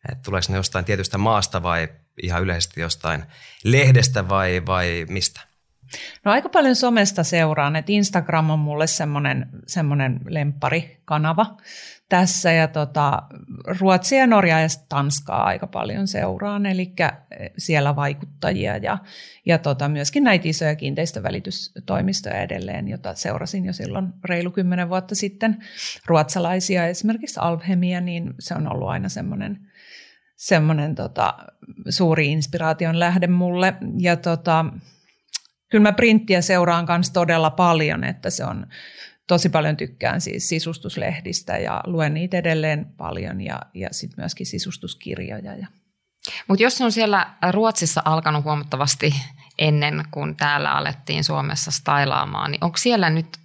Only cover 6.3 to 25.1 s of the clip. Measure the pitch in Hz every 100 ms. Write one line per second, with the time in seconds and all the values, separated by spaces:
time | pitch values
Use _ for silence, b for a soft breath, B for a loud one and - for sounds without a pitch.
6.3 | 226 339 359 277 247 247 233 202 196 160
7.3 | 175 160 151 143 160 156 208 196 196 156
8.3 | 165 156 156 147 147 156 - 156 147 143
9.3 | 139 131 127 - 180 151 143 131 127 131
10.3 | 160 143 143 139 165 165 - - 151 156
11.3 | 165 220 - B B B B _ 180 185
12.3 | - 180 165 160 160 147 147 147 - -
13.3 | - - - - 185 190 185 180 269 254
14.3 | 220 185 160 160 - _ 143 139 143 -
15.3 | - 110 95 - - - 104 196 196 190
16.3 | 185 202 208 202 185 185 185 165 - _
17.3 | - - - - 160 143 147 143 143 143
18.3 | - - 95 92 - 107 190 B B B
19.3 | B - 165 151 131 143 147 147 285 269
20.3 | 190 160 156 156 151 139 139 165 - 95
21.3 | 95 185 190 - - - 202 190 190 202
22.3 | - 95 - 95 82 - - - - 104
23.3 | 104 185 202 180 180 - 196 185 - -
24.3 | 175 175 180 180 180 175 185 185